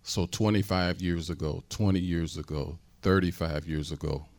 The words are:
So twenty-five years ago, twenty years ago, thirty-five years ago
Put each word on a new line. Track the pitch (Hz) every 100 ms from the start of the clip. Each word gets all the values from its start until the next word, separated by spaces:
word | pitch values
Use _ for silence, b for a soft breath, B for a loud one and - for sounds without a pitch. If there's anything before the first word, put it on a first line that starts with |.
So | - - 87
twenty-five | - 107 107 95 92 90 90
years | 90 85 82
ago, | 82 78 85 -
twenty | - 104 95
years | 90 85 80 78
ago, | 76 76 71 80 - _
thirty-five | 98 95 90 - 82 76 80
years | 78 76
ago | 76 76 71 78